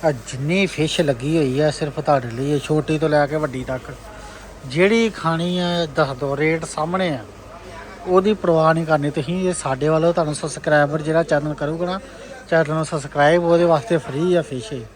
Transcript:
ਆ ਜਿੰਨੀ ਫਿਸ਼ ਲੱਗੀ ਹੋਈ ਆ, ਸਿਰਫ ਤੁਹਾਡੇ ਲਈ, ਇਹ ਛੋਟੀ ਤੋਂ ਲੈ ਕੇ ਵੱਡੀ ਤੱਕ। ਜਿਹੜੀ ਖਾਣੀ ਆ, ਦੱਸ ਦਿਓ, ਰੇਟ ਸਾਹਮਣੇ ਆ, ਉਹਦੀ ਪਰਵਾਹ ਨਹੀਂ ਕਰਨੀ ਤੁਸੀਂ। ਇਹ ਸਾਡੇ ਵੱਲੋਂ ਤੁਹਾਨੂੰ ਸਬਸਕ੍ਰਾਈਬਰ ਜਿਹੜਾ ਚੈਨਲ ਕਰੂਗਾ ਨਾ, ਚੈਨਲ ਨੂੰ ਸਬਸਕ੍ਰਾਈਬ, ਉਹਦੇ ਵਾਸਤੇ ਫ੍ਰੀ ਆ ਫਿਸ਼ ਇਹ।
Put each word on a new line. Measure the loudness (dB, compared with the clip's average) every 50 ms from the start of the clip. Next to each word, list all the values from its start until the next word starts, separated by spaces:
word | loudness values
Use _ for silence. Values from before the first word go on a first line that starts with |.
| 2
ਆ | 0
ਜਿੰਨੀ | 0 0 -6 -10 -8 -6 -2 0 2 2 0
ਫਿਸ਼ | 0 0 -2 -2 -2 0 0
ਲੱਗੀ | 2 2 0 0 0 0 2 2
ਹੋਈ | 2 2 2 2
ਆ, | 2 0
ਸਿਰਫ | 0 0 -6 -6 -4 -4
ਤੁਹਾਡੇ | 2 2 2 2 2 -2
ਲਈ, | -6 -4 -2 0
ਇਹ | 0 -2
ਛੋਟੀ | 0 0 0 0 0 0 -2 0
ਤੋਂ | 0 2
ਲੈ | 2 2 2 2
ਕੇ | 0
ਵੱਡੀ | -2 -4 -4 -4 -6 -6
ਤੱਕ। | -6 -6 -8 -8 -10 -16 -16 -16 -18 -18 -18 -18 -18 -18 -18 -18 -18 -18 -16 -14 -6
ਜਿਹੜੀ | 2 4 4 6 6 4 2 2 0
ਖਾਣੀ | -2 -2 -2 0 0 0 0 0 0
ਆ, | 0 0 0 0 -2 -2 2
ਦੱਸ | 0 0 0 0 -4
ਦਿਓ, | -4 -4 -2 0
ਰੇਟ | 2 0 0 0 -4
ਸਾਹਮਣੇ | -6 -6 -4 -4 -2 -2 -2 0 -2
ਆ, | -2 -4 -8 -12 -18 -18 -18 -18 -18 -18 -18 -16 -16 -16 -16 -16 -16 -12 -4 2
ਉਹਦੀ | 4 4 4 4 0
ਪਰਵਾਹ | 2 2 2 4 4 6 4 4
ਨਹੀਂ | 2 2
ਕਰਨੀ | 2 2 2 2 0
ਤੁਸੀਂ। | -2 -4 -4 -4 -4 -2 0 -2
ਇਹ | -2
ਸਾਡੇ | -2 -4 -4 -4 0 0 2
ਵੱਲੋਂ | 2 4 4 4 2
ਤੁਹਾਨੂੰ | 2 0 0 -2
ਸਬਸਕ੍ਰਾਈਬਰ | -4 -6 -8 -8 -6 -2 2 4 4 4 2 0 -4
ਜਿਹੜਾ | -2 0 0 0 2
ਚੈਨਲ | 2 0 0 0 -2 -4
ਕਰੂਗਾ | -4 -4 -4 -4 -4 -4
ਨਾ, | -4 -4 -6 -8 -12 -18 -18 -18 -18 -18 -18 -6 0
ਚੈਨਲ | 2 2 2 2 0
ਨੂੰ | -2 -2
ਸਬਸਕ੍ਰਾਈਬ, | -2 -4 -6 -6 -6 0 4 4 6 6 4 4
ਉਹਦੇ | 4 4 4 6
ਵਾਸਤੇ | 6 4 2 2 2 -2 -2
ਫ੍ਰੀ | -2 -2 -4 -2 0 2 2
ਆ | 2
ਫਿਸ਼ | 0 -2 -6 -8 -8 -8 -10
ਇਹ। | -10 -10 -12 -16